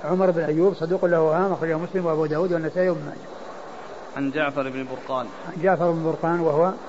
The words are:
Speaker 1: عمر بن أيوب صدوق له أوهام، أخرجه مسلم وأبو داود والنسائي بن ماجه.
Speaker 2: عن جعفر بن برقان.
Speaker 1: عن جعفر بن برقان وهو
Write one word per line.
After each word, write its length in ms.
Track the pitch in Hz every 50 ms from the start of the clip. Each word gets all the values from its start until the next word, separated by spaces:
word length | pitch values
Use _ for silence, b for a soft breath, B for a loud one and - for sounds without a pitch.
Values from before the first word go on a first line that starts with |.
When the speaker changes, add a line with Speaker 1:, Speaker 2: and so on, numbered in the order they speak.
| -
Speaker 1:
عمر 280 | 151 180 185 190 185
بن 100 | 175 170
أيوب 340 | 165 147 151 160 175 202 180
صدوق 300 | - 165 165 185 190 190
له 120 | 180 170 165
أوهام، 360 | 160 156 156 170 190 196 180
أخرجه 240 | 143 - 165 160 156
مسلم 280 | 170 175 - 190 180
وأبو 200 | 165 160 156 160
داود 280 | 151 151 151 175 185 175
والنسائي 360 | 165 160 156 147 180 185 185
بن 100 | 175 156 147
ماجه. 240 | 139 - - - - - - - - - - - - - - - - - - - - - 135
Speaker 2:
عن 140 | 139 139
جعفر 380 | 131 151 151 143 135 143 135 135
بن 160 | 131 131 131 127
برقان. 340 | 131 123 - - 135 127 123 101 - - - 175
Speaker 1:
عن 160 | - 175 156
جعفر 280 | 190 185 151 170 175
بن 120 | 170 165 160
برقان 360 | 165 160 151 - 165 170 175
وهو 320 | 165 160 143 151 165 185 196 - -